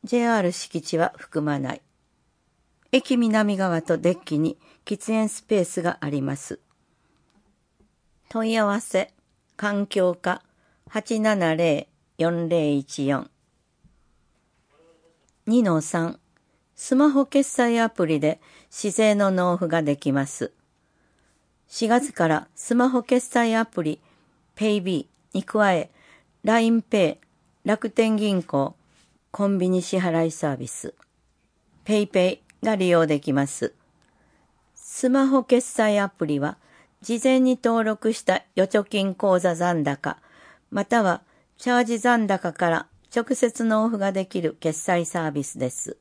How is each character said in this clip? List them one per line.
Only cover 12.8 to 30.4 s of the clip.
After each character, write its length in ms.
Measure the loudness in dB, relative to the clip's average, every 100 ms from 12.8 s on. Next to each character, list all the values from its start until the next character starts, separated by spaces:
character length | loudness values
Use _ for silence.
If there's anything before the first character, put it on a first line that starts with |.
| -4 -4 -2
四。 240 | -2 -6 _ _ _ _ _ _ _ _ _ _ _ _ _ _ _ _ _ _ _ _ _ 0
二 180 | 2
の 180 | 4 0
三、 380 | 0 -4 -4 -8 _ _ _ _ _ -18
ス 200 | -2 4
マ 160 | 4
ホ 140 | 4 2
決 240 | 0 0
済 300 | 0 0 2
ア 100 | 0
プ 180 | 0 0
リ 120 | 2
で 200 | 0 -2 _ -20 _
市 220 | -8 -4
税 240 | 2 2 4
の 160 | 2
納 260 | 2 0 0
付 120 | 0
が 140 | 0
で 120 | 0 -2
き 160 | 0
ま 140 | -2 -2
す。 280 | -6 -8 _ _ _ _ _ _ _ _ _ _ _ _
四 200 | -6 2
月 260 | 2 0
か 140 | -2 0
ら 200 | 0 -4 -16
ス 180 | -2
マ 160 | 0 2
ホ 140 | 0
決 240 | 0 -2 0
済 280 | 0 0 0
ア 100 | -2
プ 180 | -4
リ、 180 | -4 -6 _ _ _ _ _ -4
ペ 200 | 0 0
イ 60 |
ビ 280 | 0 -4 -6 _ _
ー 40 | -8
に 60 |
加 300 | -2 2 2
え、 180 | 2 -2 _ _ -20 _ _
ラ 160 | 0 2
イ 100 | 4
ン 120 | 2
ペ 380 | 0 2 2 -2
イ、 460 | _ _ _ _ -2
楽 220 | -2 0
天 260 | 0 2 2
銀 280 | 2 0
行、 320 | 0 -2 -2 -6 _ _ _ _ _
コ 160 | -2 0
ン 100 | 2
ビ 100 | 2
ニ 120 | 0
支 160 | 0 -2
払 280 | 0 0 0
い 60 |
サ 220 | -2